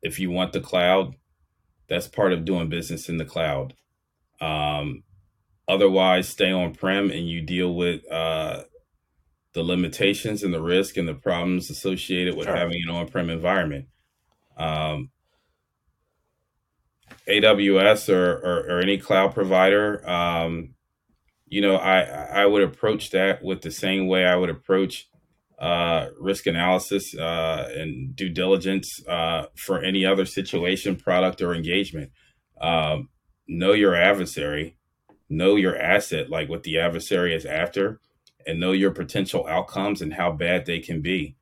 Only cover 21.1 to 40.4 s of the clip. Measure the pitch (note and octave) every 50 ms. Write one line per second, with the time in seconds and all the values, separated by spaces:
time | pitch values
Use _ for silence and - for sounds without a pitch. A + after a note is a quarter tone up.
21.1 | _ _ _ _ _ _ _ _ - G2+ G2+ G2 F#2+ F#2 E2 F#2+ F#2+ F#2+ F2+ -
22.1 | - C#2+ D2 - - G2 G2+ G2+ G#2 G#2 G2 E2+ - _ - G#2+ A2 - - -
23.1 | - F#2+ F#2 G2 F#2+ - - F#2 F#2+ F2+ - E2 D#2+ - - F#2+ F#2+ F#2+ F#2+ F#2
24.1 | F#2 F#2 F#2 F2+ F2+ F2+ F2+ F2 D#2+ - _ - G2 F#2+ G2 F2+ - - - _
25.1 | _ _ _ _ _ _ _ _ _ - C#2 E2 F2 E2+ E2+ E2+ E2 D#2+ C#2 -
26.1 | - - E2 F#2 G2 F#2 - G2 E2 E2 F2 F2+ F#2 F#2 - - G2+ G2 - -
27.1 | - - D#2+ E2 E2 E2 D#2+ D#2+ D#2+ D2+ - - A#1+ C#2+ D#2+ D#2 - - - -
28.1 | - - F#2+ F2+ E2 F2+ F#2 F#2 G2 F#2 F2 F#2+ G2 G2 - - - - - -
29.1 | F2 E2+ D#2+ E2+ E2 D#2+ - - _ - - - F#2+ F2 D#2+ F#2 F#2+ G2 F#2+ F#2+
30.1 | G2 F#2+ F#2+ F#2 - G2 F#2+ - - F2 E2+ F2+ F#2+ F#2 - G2+ F#2+ F2 - -
31.1 | F2+ F2+ F#2 F#2 F2+ - F#2+ F2 F2 E2 D#2+ E2 F2 G2 G2+ - - D#2 C#2+ C2
32.1 | _ _ _ _ _ _ _ _ _ - - E2 E2+ D#2+ D#2+ D2+ D#2 D2+ C2+ -
33.1 | _ _ _ _ _ _ _ - E2 E2+ F2+ F#2+ G#2 G#2+ G#2 G2 F2 E2+ F2+ G2
34.1 | G#2 G2 F2+ E2+ - - D2 D2 D2 D2+ D#2 D#2+ _ _ _ _ _ _ _ _
35.1 | _ _ _ _ D#2 D#2 F2+ F#2+ G2+ G#2 F#2 F#2 D#2+ D2 D2+ E2+ G2+ - - -
36.1 | E2+ D#2 D2+ C2 E2 D#2+ D#2 C#2+ D#2+ E2 - E2+ D#2 D#2+ E2+ F2 E2 E2 - -
37.1 | G2 F2+ F2 F2 E2 D#2+ D#2+ - D2 D#2 E2+ F2 - G2+ G2 G2+ G#2+ - _ _
38.1 | _ _ _ _ _ _ _ - E2 E2 F2 F#2 F#2+ F#2+ G2 G2 E2 - F2 C#2+
39.1 | - - F#2+ F#2+ - F2+ E2 D#2 D#2+ F2+ F2+ - - G2 G2 G#2 G#2 G2 F2 D#2
40.1 | E2 F#2 F2 F2 E2 D2